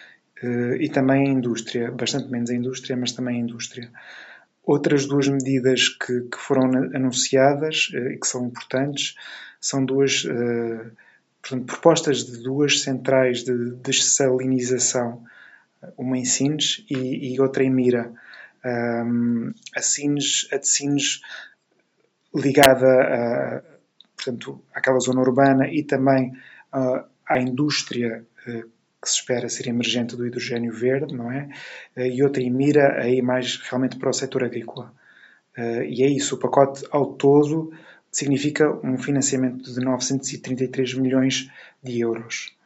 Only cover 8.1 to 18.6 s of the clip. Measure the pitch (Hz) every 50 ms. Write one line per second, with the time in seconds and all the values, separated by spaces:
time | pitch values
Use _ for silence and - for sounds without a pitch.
8.1 | 151 - - - - 127 123 123 123 - - - - 131 139 147 139 - - -
9.1 | - - - - - - - - - _ - - - 135 131 131 135 139 139 135
10.1 | 131 - - - 123 120 120 120 117 117 117 117 113 113 113 117 - _ _ _
11.1 | _ _ _ _ _ _ - - 131 127 127 127 - - - 170 160 156 - 151
12.1 | 135 120 117 120 120 117 117 131 135 143 147 139 139 - - 139 131 120 - 135
13.1 | 135 131 131 127 123 117 - 127 123 120 120 123 123 127 - 139 123 - - -
14.1 | - - 139 131 127 127 127 131 131 127 123 123 127 123 - - - 127 120 117
15.1 | 117 - - - - - - - - _ _ _ _ _ - - - - 127 127
16.1 | 131 127 120 123 - - 135 143 156 143 - - - - - - 143 131 131 127
17.1 | 135 - 143 127 127 131 135 131 135 139 135 131 131 131 123 123 120 117 117 117
18.1 | 117 - - - - - - - _ _